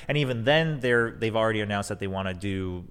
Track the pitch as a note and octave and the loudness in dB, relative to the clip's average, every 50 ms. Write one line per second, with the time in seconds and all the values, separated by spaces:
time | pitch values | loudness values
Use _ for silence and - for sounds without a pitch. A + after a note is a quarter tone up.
0 | - - D3 D3 D3 B2+ B2+ A#2 A2+ C3 D3 D#3+ E3 D#3+ D#3 C#3 A#2+ B2+ A#2+ A#2+ | -6 -2 0 0 0 0 0 0 2 4 4 4 4 2 -2 -2 2 2 4 4
1 | A#2 A#2 - - A2+ A2 G#2+ A2+ A2 A2 A2 G#2+ G#2 G2+ G#2 G2+ G2+ - G#2 F2+ | 4 2 -2 -2 -2 0 2 2 2 2 2 0 0 0 -2 -2 -2 -4 -4 -4
2 | G2+ G2 F#2+ F#2+ F#2+ F#2+ F#2 F2 F#2 G2+ G2 F#2+ F#2+ F#2 F2+ F2+ E2+ D#2 | -4 -4 -2 -2 -2 -4 -4 -4 -4 -4 -2 -2 -2 -4 -4 -6 -8 -10